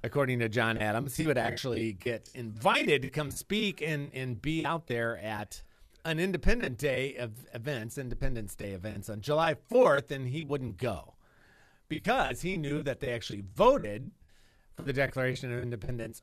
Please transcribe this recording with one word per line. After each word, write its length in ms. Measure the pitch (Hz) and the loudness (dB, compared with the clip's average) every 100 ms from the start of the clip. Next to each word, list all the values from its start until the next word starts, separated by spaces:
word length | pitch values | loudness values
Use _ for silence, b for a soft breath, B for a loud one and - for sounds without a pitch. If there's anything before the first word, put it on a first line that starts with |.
According 360 | - 143 135 123 | 0 2 2 2
to 100 | 113 | 2
John 260 | 110 113 113 | 2 2 2
Adams, 400 | 107 107 135 127 | 2 0 -2 0
he 100 | 160 | 2
would 120 | 123 | 2
actually 560 | 110 101 135 113 113 | 2 -2 -2 0 -2
get 340 | 95 123 113 - | -2 -4 -4 -6
invited 680 | - 113 110 165 247 277 143 | -10 -10 2 4 4 4 4
to 80 | 131 | 2
come 220 | 151 143 | -4 -4
speak 500 | - - 208 214 - | -6 -2 0 0 -2
and, 300 | 156 151 143 | -2 -2 -4
and 300 | 131 127 113 | -6 -4 -4
be 200 | 147 160 | -2 0
out 260 | 143 160 - | 0 -2 -2
there 280 | 117 117 110 | 0 0 -2
at 420 | 107 107 107 - - b b b | -6 -6 -6 -12 -16 b b b
an 160 | 160 160 | -4 0
Independent 560 | 190 180 196 233 180 117 | 0 4 4 4 -4 -2
Day 400 | 147 127 139 135 | 0 0 -2 -4
of 160 | 120 110 - | -8 -8 -12
events, 420 | 117 117 135 113 143 | -8 -6 -4 -6 -8
Independence 580 | 127 120 131 117 101 | -6 0 2 0 -4
Day 180 | - 101 | -8 -6
events 360 | 98 104 98 98 | -6 -6 -8 -8
on 140 | 107 | -8
July 340 | 104 147 160 151 - | 0 2 2 0 2
fourth, 400 | 247 247 139 - | 6 8 6 2
and 180 | 139 127 | -6 -4
he 160 | 147 | -4
wouldn't 320 | 147 143 127 92 | -2 -4 -4 -2
go 380 | 123 95 - - b b b b b b _ | -2 -2 -10 -20 b b b b b b _
because 540 | 156 185 254 143 123 | -4 2 2 2 -2
he 160 | 175 175 | -2 -2
knew 240 | 147 147 | -2 -2
that 180 | 139 120 | -2 -4
they 140 | 127 | -4
actually 280 | 120 - 104 98 | -4 -6 -8 -10
voted 560 | 135 226 277 151 104 123 - b b b b b - | 6 6 6 0 -6 -10 -14 b b b b b -10
for 60 | |
the 100 | 139 | -4
Declaration 580 | 131 135 135 127 127 131 | 0 0 2 0 -2 -4
of 120 | 120 | -4
Independence 580 | 120 120 139 120 113 117 | -4 -6 -4 -4 -6 -10